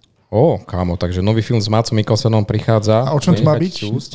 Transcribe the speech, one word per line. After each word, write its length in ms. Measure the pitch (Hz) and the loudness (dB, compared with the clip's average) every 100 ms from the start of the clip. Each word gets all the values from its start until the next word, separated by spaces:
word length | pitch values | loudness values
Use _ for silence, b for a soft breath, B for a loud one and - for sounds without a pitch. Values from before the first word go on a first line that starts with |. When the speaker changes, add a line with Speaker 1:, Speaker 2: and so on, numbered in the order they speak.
| _ _ _ | _ _ _
Speaker 1:
Ó, 320 | 104 160 120 | 2 2 0
kámo, 360 | - 90 90 85 | -4 -4 -2 -2
takže 240 | 87 90 | -4 -2
nový 180 | 98 113 | 0 0
film 180 | 107 120 | 0 -2
s 80 | 104 | 0
Mácom 240 | 110 113 | 0 0
Mikkelsenom 500 | 110 104 107 117 110 | -2 0 0 2 0
prichádza. 600 | 104 107 - 110 107 107 | 0 -2 0 0 2 2
Speaker 2:
A 80 | 131 | 0
o 80 | 147 | 0
čom 120 | 156 | 2
to 120 | 170 | 2
má 100 | 151 | 2
Speaker 1:
Nenechajte 80 | 151 | 2
Speaker 2:
byť? 120 | 180 - | -2 -4
Speaker 1:
si 80 | 104 | -6
úsť. 260 | 107 - | -6 -8